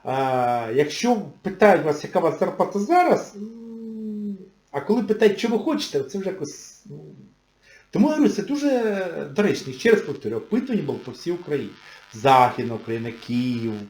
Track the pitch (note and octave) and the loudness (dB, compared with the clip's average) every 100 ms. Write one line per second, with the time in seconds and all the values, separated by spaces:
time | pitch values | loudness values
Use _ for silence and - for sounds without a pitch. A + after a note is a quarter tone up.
0 | - C3 C3+ B2+ B2 A#2+ A2+ B2+ D3 - | -6 -2 0 2 2 0 0 0 0 0
1 | A#3+ A3+ D3+ - G3 F#3+ G#3 E3+ D3+ D3 | 0 0 -2 -10 -10 4 6 6 2 -2
2 | - F#3 E3 D3 F3+ - F3+ G3+ G#3 F4+ | -2 0 0 0 -2 0 -2 -2 2 4
3 | F4 F#3 - G3+ G#3+ A#3 A3+ A3+ A3+ A3 | 4 2 -2 -12 -14 -14 -14 -14 -12 -10
4 | G#3+ G#3 G#3 G3 - _ _ C#3 E3+ A#3 | -8 -8 -8 -8 -14 _ _ -6 -2 0
5 | G#3+ G#3 A3 G3 A#3 A#3 E4 - - - | 0 2 2 2 0 0 0 -2 -2 -4
6 | - G3 F#3+ - C#3+ - - - - D3 | -4 -6 -6 -6 -8 -12 -18 -20 -20 -18
7 | - - - _ _ _ _ - _ E3 | -18 -20 -20 _ _ _ _ -20 _ 2
8 | D4 D#4 A#3+ G3 E3+ C#4+ C#4+ B3+ A3 G3 | 4 4 2 2 -2 -2 2 2 2 -2
9 | F3+ D#3+ C#3+ C#3+ G3+ - C3+ B2+ A3+ A3 | -4 -6 -6 0 2 0 -6 -2 4 4
10 | - C#3 G#2+ A2 - A#3+ C4 G#3+ C#3+ A#2 | 2 -6 -6 -6 -2 -2 0 -2 -2 -6
11 | B2+ - E3+ F3 D3 C#3+ G#2 - - - | -8 -10 -6 -6 -4 -6 -6 -12 -20 -20
12 | - A2 C3 C3 B2 B2 A#2 A2+ - A2+ | -20 0 6 8 8 4 -4 -6 -4 -6
13 | A#2 - - A#2+ B2+ A#2+ A2+ G#2 G2+ | -6 -8 -4 -2 0 -2 -2 -6 -8